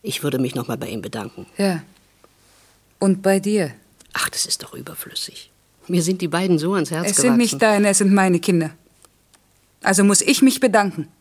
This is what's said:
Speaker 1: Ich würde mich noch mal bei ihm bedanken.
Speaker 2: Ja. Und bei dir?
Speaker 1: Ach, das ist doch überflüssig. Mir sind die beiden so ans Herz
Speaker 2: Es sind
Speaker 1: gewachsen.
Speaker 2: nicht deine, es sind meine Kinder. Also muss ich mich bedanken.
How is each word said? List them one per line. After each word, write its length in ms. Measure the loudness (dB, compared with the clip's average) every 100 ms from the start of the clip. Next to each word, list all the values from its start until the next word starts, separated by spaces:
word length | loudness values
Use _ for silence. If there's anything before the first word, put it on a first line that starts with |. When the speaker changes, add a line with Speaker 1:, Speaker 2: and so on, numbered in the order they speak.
Speaker 1:
Ich 220 | -8 -6
würde 160 | -4 -2
mich 160 | -4 -4
noch 120 | -6
mal 100 | -8
bei 100 | -8
ihm 140 | -10
bedanken. 440 | -10 -10 -12 -14 -16 -2
Speaker 2:
Ja. 240 | -2 -2 -8 _ _ _ _ _ _ _ _ _ _ _
Und 220 | 0 2
bei 180 | 2 0
dir? 340 | 0 -2 -2 -8 _ _ -12
Speaker 1:
Ach, 160 | -8 -6
das 160 | -6 -6
ist 180 | -6
doch 100 | -10
überflüssig. 800 | -16 -14 -16 -14 -12 -14 -16 -20 _ _ _ -4
Mir 140 | -2
sind 180 | 0 -2
die 60 | -2
beiden 300 | -2 0 0
so 160 | 0 -2
ans 160 | -2
Herz 180 | -4 -2
Speaker 2:
Es 60 | 2
sind 60 |
Speaker 1:
gewachsen. 140 | 2 2
Speaker 2:
nicht 240 | 0 2
deine, 280 | 2 4 2
es 80 | 2
sind 160 | 4
meine 260 | 4 4 2
Kinder. 300 | 2 0 -2 -8 _ _ -20 _ _ _ _ _ _ _
Also 220 | 0 4
muss 180 | 4 4
ich 200 | 2 4
mich 180 | 4 4
bedanken. 480 | 2 4 2 -4 -12 _